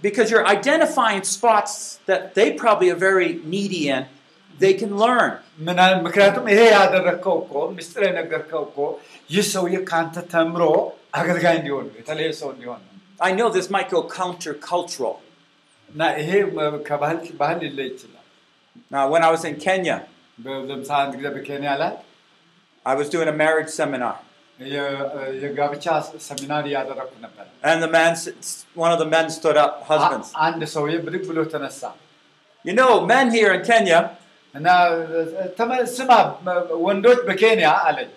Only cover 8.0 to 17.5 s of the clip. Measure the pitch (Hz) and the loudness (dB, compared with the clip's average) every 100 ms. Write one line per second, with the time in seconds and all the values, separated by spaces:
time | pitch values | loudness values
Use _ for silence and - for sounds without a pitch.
8 | 196 175 165 160 - 165 143 - 143 - | 0 0 -4 -6 -6 -8 -8 -6 -6 -6
9 | - - _ 170 208 196 175 185 185 165 | -14 -20 _ -2 0 -2 -2 -2 -2 -2
10 | 160 165 170 170 165 170 165 165 - - | -2 -6 -4 0 0 2 2 2 0 -8
11 | _ 143 160 170 170 165 143 139 117 - | _ -4 -2 0 2 2 0 -6 -8 -16
12 | - 151 160 151 143 127 120 117 - - | -10 -6 -4 -6 -10 -12 -14 -16 -18 -20
13 | _ _ 175 185 233 180 180 196 185 180 | _ _ -2 0 0 0 -2 -4 -2 -4
14 | - - 180 170 - 143 - 175 - - | -4 -8 -8 -8 -10 -12 -4 -4 -4 -6
15 | 120 - - _ _ _ _ _ _ 151 | -6 -8 -16 _ _ _ _ _ _ -4
16 | 160 147 151 196 190 160 151 147 - 147 | -2 -2 0 0 0 -2 -4 -4 -6 -4
17 | 147 165 - - 147 | -2 -4 -8 -4 -2